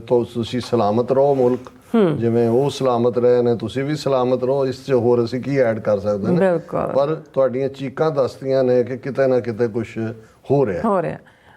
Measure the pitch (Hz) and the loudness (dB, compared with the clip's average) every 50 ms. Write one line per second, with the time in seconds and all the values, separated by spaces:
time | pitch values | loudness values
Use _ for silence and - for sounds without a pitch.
0 | 110 - 127 120 117 120 - 120 113 - - 123 110 - - 117 107 101 107 117 | 0 0 0 0 0 0 -4 -6 -6 -4 -4 -6 -4 -2 0 0 2 2 2 0
1 | 120 - 135 135 139 143 143 135 123 123 127 120 - - - - - - - 226 | 0 2 2 2 4 4 4 2 2 2 0 -2 -4 -12 -20 -20 -8 -2 2 2
2 | 202 170 147 - 113 117 113 117 117 113 113 127 143 143 131 - 139 127 123 120 | 2 2 2 0 0 0 2 2 2 2 2 2 2 0 -2 -2 0 0 2 2
3 | 117 123 - - 120 123 123 123 120 120 120 98 113 113 - 131 135 143 151 147 | 2 2 2 2 4 4 4 4 4 2 0 0 -4 -6 -6 -4 -4 -4 -4 -4
4 | - 143 139 131 127 127 127 127 127 123 139 139 135 131 123 127 - - 135 120 | -2 0 0 0 2 0 0 0 0 0 0 0 -2 -2 -4 -6 -4 0 0 2
5 | 113 120 120 120 117 113 131 127 110 127 143 135 127 113 113 110 - 110 107 98 | 4 4 4 2 2 0 -4 -6 -4 -2 0 2 2 2 0 -2 0 0 -2 0
6 | 95 104 104 101 95 180 180 170 190 190 175 165 - - - - - - - 127 | 0 -2 -2 -2 0 0 2 2 2 2 0 -2 -4 -6 -6 -4 -4 -2 0 0
7 | 143 147 160 156 156 - - 135 135 127 117 131 135 131 135 - 139 131 - - | 0 0 -2 -6 -8 -4 -2 0 0 0 0 -2 -4 -4 -6 -8 -10 -8 -4 -2
8 | 160 160 151 139 131 113 - - 135 135 131 135 131 127 123 127 120 110 135 120 | -2 0 0 0 -2 -2 -4 -6 -4 0 0 2 2 4 2 2 2 0 -4 -8
9 | - 139 117 135 135 131 127 123 - 123 113 101 120 117 101 120 110 - - 113 | -8 -6 -2 0 2 2 2 2 0 -2 -2 -2 -2 -2 -2 -4 -6 -6 -6 -6
10 | 113 110 113 - - - _ _ - - 131 143 135 107 92 85 - 226 202 185 | -6 -6 -8 -12 -16 -20 _ _ -4 0 0 2 2 0 -2 -2 -2 0 0 0
11 | 156 156 - - - - _ _ _ - - | -2 -4 -6 -10 -14 -20 _ _ _ -20 -20